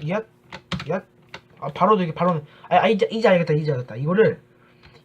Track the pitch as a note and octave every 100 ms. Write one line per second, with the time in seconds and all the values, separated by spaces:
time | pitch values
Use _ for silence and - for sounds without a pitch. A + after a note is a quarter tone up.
0 | D3+ G#3 - _ - - - - C3+ F#3
1 | - _ _ - _ - C#3+ - F#3 F#3
2 | E3 D3+ F3 D#3+ - - - F3 F#3+ G#3
3 | - A3+ G#3+ F3+ E3 D3+ D3+ B2+ B2+ A2+
4 | D3 G3 F3 - _ _ _ _ - -